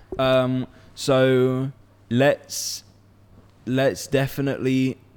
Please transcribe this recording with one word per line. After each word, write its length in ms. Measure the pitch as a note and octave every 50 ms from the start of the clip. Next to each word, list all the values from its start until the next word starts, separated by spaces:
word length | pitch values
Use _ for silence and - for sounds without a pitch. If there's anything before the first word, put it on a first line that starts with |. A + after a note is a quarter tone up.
| - - - -
Um, 480 | C3 C3 C3 C3 B2+ B2+ B2+ B2+ B2+ - - - - - -
so 800 | - - C#3+ C3+ C3 C3 C3 C3 B2+ B2+ B2+ C3 C3 C3+ C#3 - - - _ _ _ _ -
let's, 720 | A2+ A#2+ C3+ D3 - - - - - - - - - - - - - _ _ _ _ _ - _ - - - - _ _ -
let's 400 | A#2 B2+ C3 C3+ C#3 - - - -
definitely 920 | C#3 C3+ C3+ C3 - - C#3 C#3 C3 - B2 C3 C3 C3 C3 C3 - - - - -